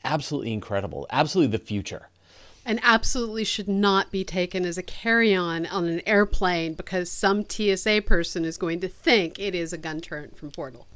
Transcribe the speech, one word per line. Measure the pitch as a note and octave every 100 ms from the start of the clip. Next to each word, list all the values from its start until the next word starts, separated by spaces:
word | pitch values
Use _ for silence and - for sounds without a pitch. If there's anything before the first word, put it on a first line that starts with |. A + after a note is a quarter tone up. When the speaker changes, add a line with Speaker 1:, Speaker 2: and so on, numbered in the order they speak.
Speaker 1:
absolutely | - D3+ - D3 A#2
incredible, | A2 - G2 F#2+ C#2 C#2
absolutely | B2 D3+ F#3 C#3+ G#2+
the |
future. | - G#2 G2 - - _ _ - - -
Speaker 2:
And | - C4+
absolutely | A#3+ A3+ - C4+ A#3 A3
should | G#3 - G3
not | G3 G3+ F#3+ F#3+
be | G3
taken | F#3 F#3 F3+ F#3
as | F3+ E3+
a |
carry-on | F3+ - A#3 A3+ A3+ F#3+ F3 E3 E3
on | F#3+ E3+
an | E3+ -
airplane | G#3 G#3 - F#3 F3 E3
because | D#3+ - F#3+ F3
some | - G3 G#3
T | G#3 - G#3
S | F#3+ -
A | G#3+
person | G#3 F#3 E3+ - E3
is | D#3+
going | E3+ E3+
to | F3+
think | - - A3+ E3 E3
it | G3+
is | F3+ E3
a | E3
gun | D#3+ D#3
turret | D#3 D3+ D3 -
from | D3+
Portal. | - C#3 B2 -